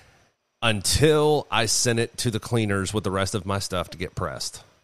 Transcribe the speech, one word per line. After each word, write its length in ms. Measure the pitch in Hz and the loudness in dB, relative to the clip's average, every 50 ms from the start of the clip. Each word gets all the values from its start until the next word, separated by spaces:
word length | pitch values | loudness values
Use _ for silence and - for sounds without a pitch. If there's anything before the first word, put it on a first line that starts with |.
| - - _ _ _ _ _ _ _ _ _ - | -20 -20 _ _ _ _ _ _ _ _ _ -2
until 840 | - 113 107 101 87 - - - 143 156 151 151 151 151 151 143 - - | 0 0 0 2 0 0 2 4 6 6 6 6 4 4 2 2 0 0
I 160 | - 110 117 | 0 0 0
sent 340 | 107 - - - 123 117 113 | 2 0 2 2 2 2 2
it 180 | 117 - - - | 0 -2 -4 -4
to 120 | - 127 | -4 -2
the 100 | 104 107 | -2 -2
cleaners 540 | - - 123 117 110 101 101 98 95 90 104 | -4 -2 0 0 2 2 0 0 0 0 -2
with 100 | 107 90 | -2 -2
the 60 | 101 | -2
rest 220 | 92 95 95 95 - | -2 0 -2 -2 -2
of 120 | 107 85 | -4 -4
my 120 | 101 98 101 | -2 -4 -4
stuff 300 | 98 - 95 90 85 - | -4 -4 -4 -4 -4 -6
to 60 | - 80 | -8 -10
get 160 | 90 - - | -10 -8 -6
pressed 480 | - 90 78 65 - - - - - - _ _ _ | -6 -6 -6 -6 -8 -10 -10 -10 -14 -20 _ _ _